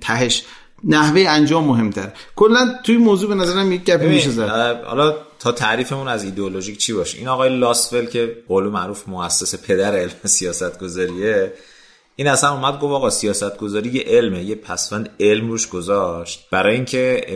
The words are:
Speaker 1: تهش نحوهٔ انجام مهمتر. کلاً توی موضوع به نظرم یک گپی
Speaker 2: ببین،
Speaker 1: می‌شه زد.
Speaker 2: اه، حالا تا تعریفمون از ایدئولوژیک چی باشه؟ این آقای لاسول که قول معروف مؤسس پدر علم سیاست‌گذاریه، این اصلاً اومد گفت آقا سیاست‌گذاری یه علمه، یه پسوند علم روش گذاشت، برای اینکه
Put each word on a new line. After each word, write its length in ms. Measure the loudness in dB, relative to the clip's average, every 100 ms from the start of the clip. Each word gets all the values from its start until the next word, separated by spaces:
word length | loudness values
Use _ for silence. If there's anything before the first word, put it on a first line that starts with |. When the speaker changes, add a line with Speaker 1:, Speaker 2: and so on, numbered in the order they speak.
Speaker 1:
تهش 420 | -4 0 0 -2 -4 -16 -20 -6
نحوهٔ 460 | 0 2 4 4 4
انجام 340 | 4 4 4
مهمتر. 480 | 2 2 0 -2 -8 -12 -16 2
کلاً 380 | 4 6 2 0
توی 140 | 2 6
موضوع 320 | 6 4 2
به 60 | 0
نظرم 360 | 0 2 0
یک 120 | 0
گپی 140 | 2 4
Speaker 2:
ببین، 140 | 4
Speaker 1:
می‌شه 180 | 4 2
زد. 120 | 0
Speaker 2:
اه، 440 | 0 2 0 0 -2
حالا 300 | 0 2 0 -6 -6
تا 120 | -4
تعریفمون 560 | 0 0 0 -2 -4 -4
از 160 | -6
ایدئولوژیک 540 | -6 -6 -6 -6 -8 -6
چی 160 | -4
باشه؟ 240 | -2 -4 -6
این 100 | -4
آقای 300 | 0 2 2
لاسول 460 | 2 2 0 -2 -2
که 320 | -2 -4 -6 -2
قول 200 | 0 0
معروف 420 | -2 -6 -8 -10
مؤسس 460 | -8 -4 -4 -4 -6
پدر 400 | -2 0 2 0
علم 160 | -2 -6 -2
سیاست‌گذاریه، 1300 | -2 -2 -4 -6 -6 -10 -4 -4 -2 -2 0 -2 -6 -20 -20 -20 _ _ -6
این 120 | 0
اصلاً 260 | 2 2
اومد 200 | 0 -2
گفت 200 | -2 -2
آقا 160 | 0 0
سیاست‌گذاری 800 | 0 -2 -2 -4 -6 -6 -4 -4
یه 140 | -4 2
علمه، 360 | 4 4 0
یه 120 | -6 -8
پسوند 540 | -8 -8 -6 -6 -8 0
علم 320 | 2 2 0
روش 160 | -4 -6
گذاشت، 800 | -6 -2 0 0 -4 -10 -14 -4
برای 240 | 0 2 0
اینکه 500 | 0 -2 0 0 -2